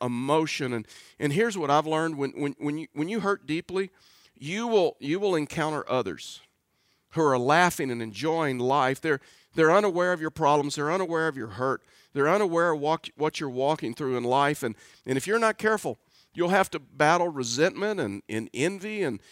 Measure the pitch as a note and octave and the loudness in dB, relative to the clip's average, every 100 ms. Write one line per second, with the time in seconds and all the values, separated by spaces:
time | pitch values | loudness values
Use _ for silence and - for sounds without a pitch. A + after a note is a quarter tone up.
0 | B2 A#2+ C3+ D#3 D#3 - C3 A#2+ A2 - | -4 -2 0 2 0 -4 -4 -4 -8 -16
1 | - - D3 D3 A#3 G3 D3 D3 D#3 D#3 | -20 -4 -2 2 0 0 2 2 4 0
2 | E3 D3 C#3 - C#3+ - D3 D3+ D#3+ C#3+ | 0 -2 -4 -2 -4 -4 -6 -6 -8 -6
3 | D#3+ A3 F#3 G3+ C3+ D#3 - F#3 G3 _ | -4 -2 -2 -2 -4 -6 -4 -6 -6 _
4 | _ _ _ _ C#3 G3 A#3 A3 D#3+ - | _ _ _ _ -8 -4 2 4 4 0
5 | C#3 F3+ G3+ E3+ D3 E3+ D#3 D3+ - B2+ | -4 0 0 0 -2 -2 -2 -2 -2 -2
6 | G2 C#2 - - _ _ _ _ _ _ | -2 -6 -12 -18 _ _ _ _ _ _
7 | _ E3 D3+ B2+ B2 D#3+ F3+ - C#3 A#2+ | _ 0 2 4 4 4 4 2 -4 -4
8 | A2+ G2 D#3 E3 D3+ B2+ B2 C#3+ C3 C3+ | -8 -6 -2 0 -2 0 0 2 2 0
9 | D#3+ C#3 - _ _ - D#3+ F#3+ G#3 F3 | -2 -2 -4 _ _ 2 4 6 4 0
10 | F3+ F3 D#3 D#3 D3+ D3 C#3+ D3 D3 F#3 | 0 -2 -6 0 2 4 0 -4 -2 -2
11 | F3+ E3 D#3+ C3+ A2 F#2+ C3 B2 - _ | -2 -2 -2 -4 -10 -4 -2 -4 -8 _
12 | _ C#3+ C#3+ G3 G3+ E3 E3+ D#3 D3 D#3+ | _ 0 2 4 2 2 2 0 0 -2
13 | - - D#3 - D3 B2+ C#3 D#3 D3 C3 | -4 -4 -4 -2 -6 0 0 0 -4 -6
14 | C#3 B2+ A#2+ C3 C#3+ D3+ A#2+ G#2+ - - | -4 -2 2 2 2 0 -4 -6 -14 -16
15 | B2 C3+ F3 A3+ A3+ G#3 G#3+ G#3+ D3+ A2 | -2 -2 0 2 2 2 0 0 -2 -8
16 | _ _ _ - F3 F#3+ F#3+ D3+ C3+ C3+ | _ _ _ -4 2 2 2 -2 -10 2
17 | D3+ F3 F3 C#3+ A#2 A#2+ F3 - G#3 G3+ | 4 4 2 -2 -4 2 2 2 -4 -2
18 | A2+ G2 - A2 A2 A#2 D#3+ G3 G#3 G#3+ | -4 -6 -6 -8 -6 -2 -2 -2 -8 -4
19 | E3 G2+ - | -4 -4 -12